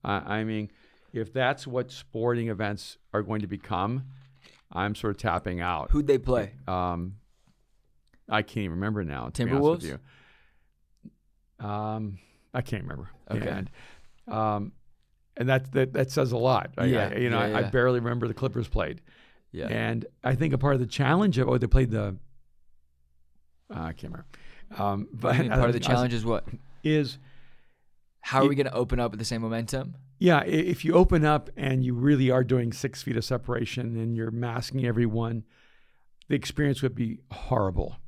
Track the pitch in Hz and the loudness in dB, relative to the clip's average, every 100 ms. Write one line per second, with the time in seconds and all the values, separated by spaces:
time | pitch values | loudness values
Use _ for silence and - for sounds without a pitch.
0 | 98 101 - 107 110 110 107 _ _ _ | -2 -4 -2 -4 -2 -4 -6 _ _ _
1 | _ 117 110 131 127 139 - 127 123 - | _ -8 -4 0 0 0 -4 -6 -6 -12
2 | - 113 117 120 113 98 107 104 - - | -12 -2 0 0 -2 -2 -4 -4 -10 -20
3 | _ 107 101 110 101 98 - 90 101 127 | _ -4 -2 -4 -4 -8 -4 -2 -2 -2
4 | 131 - - _ - _ _ 87 101 104 | -6 -16 -20 _ -20 _ _ -4 -2 -2
5 | 110 101 113 87 - 90 87 85 - 147 | -4 -2 0 0 -2 -4 -2 -2 2 2
6 | 143 131 131 123 101 - - 92 90 87 | 4 2 4 0 0 -10 -4 -2 -2 -4
7 | 90 101 _ _ _ _ _ _ _ _ | -6 -12 _ _ _ _ _ _ _ _
8 | _ _ - 107 107 - 98 82 101 104 | _ _ -4 -4 -2 -4 -4 -2 -2 -2
9 | 85 69 60 - 117 135 147 170 80 67 | -4 -6 -8 -4 0 2 2 2 -4 -10
10 | - _ _ _ _ _ _ _ _ _ | -14 _ _ _ _ _ _ _ _ _
11 | - _ _ _ _ _ 104 104 107 110 | -20 _ _ _ _ _ -6 -4 -4 -4
12 | 107 92 _ _ _ 127 - 107 87 67 | -6 -8 _ _ _ -6 -4 -6 -6 -10
13 | - - - - - 98 95 - - - | -12 -16 -6 -4 -2 -4 -8 -12 -20 -20
14 | - - - 107 110 104 104 - - _ | -20 -20 -8 -2 0 0 -4 -12 -20 _
15 | _ _ _ - 123 131 131 139 131 135 | _ _ _ -4 2 2 2 0 0 0
16 | 135 - 131 117 123 120 - - 127 123 | 0 2 0 2 4 2 0 0 2 4
17 | 98 107 123 117 117 110 101 127 127 123 | 2 0 0 2 2 0 2 4 4 4
18 | 117 120 120 113 131 110 117 - 78 67 | 0 -2 -2 -2 -2 -2 -2 0 0 -4
19 | - - - _ _ - 110 113 113 117 | -14 -20 -20 _ _ -10 -4 -2 -2 -2
20 | - _ 123 131 160 135 139 139 123 - | -6 _ 0 2 2 2 2 2 0 0
21 | 135 170 208 127 127 123 120 - 127 107 | 2 4 4 2 2 2 6 6 6 0
22 | 101 95 - - - _ - - _ _ | -2 -6 -12 -20 -20 _ -20 -20 _ _
23 | _ _ _ _ _ _ _ - 82 78 | _ _ _ _ _ _ _ -8 -8 -8
24 | - - - - - - - - 101 101 | -12 -12 -14 -18 -18 -16 -14 -4 -2 -2
25 | - 117 117 120 131 127 120 117 - 123 | -6 -4 2 2 4 4 4 2 2 2
26 | 123 117 113 110 - - - - 156 156 | 2 0 0 0 -2 -10 -14 -6 2 2
27 | 139 - - - - - - _ _ _ | 2 -6 -18 -20 -20 -20 -20 _ _ _
28 | _ _ - 135 139 139 135 110 123 123 | _ _ -2 4 4 4 0 0 0 0
29 | 117 104 113 117 113 113 113 131 131 - | -2 -2 -6 -4 -2 -4 -4 -6 -6 -12
30 | - _ 175 151 - 156 165 170 - 175 | -20 _ 6 6 4 0 0 -2 4 6
31 | 180 175 151 151 - - 139 131 123 120 | 8 6 4 4 0 -6 -2 0 0 2
32 | 135 143 131 127 123 127 117 113 139 135 | 4 4 6 4 4 2 0 -4 -6 -6
33 | - 117 - 123 - 120 117 127 120 113 | -4 -4 -2 -4 -2 -4 -2 -4 -4 -4
34 | 113 117 113 113 120 117 113 135 123 113 | -2 -2 -4 -4 -4 -4 -4 -2 0 2
35 | 117 110 117 117 - _ _ _ _ _ | 2 2 -2 -4 -8 _ _ _ _ _
36 | _ _ - 139 - - 147 131 131 - | _ _ -2 -2 -2 0 0 2 -2 -2
37 | 113 - _ - - 123 98 92 - - | -4 -4 _ -12 -2 2 2 0 -2 -8